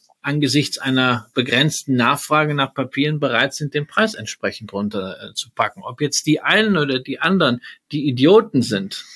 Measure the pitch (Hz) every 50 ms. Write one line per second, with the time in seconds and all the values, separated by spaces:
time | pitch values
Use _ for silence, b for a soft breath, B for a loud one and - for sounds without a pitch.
0 | _ _ _ _ _ 143 143 151 147 131 113 147 139 - - - - 135 131 131
1 | 127 127 123 117 110 _ _ 127 120 117 117 123 147 156 - - - - 135 123
2 | 120 120 143 - - - 151 151 151 151 147 143 139 135 - - 131 127 - 139
3 | 143 151 156 147 143 131 120 113 127 139 - - 151 131 - 147 147 - - -
4 | 220 214 214 - 110 107 - - - 101 - - 110 104 - 101 104 104 104 101
5 | 92 95 90 - 104 107 - - - 117 _ - 113 107 - - - 120 123 -
6 | 147 143 - - - 156 151 - - 143 170 208 220 214 196 165 147 139 131 131
7 | 131 - 135 - 151 165 190 190 165 131 120 120 B B B B _ _ - 151
8 | 135 147 127 120 131 156 196 220 220 214 - 135 113 - 110 98 98 98 - -
9 | - - -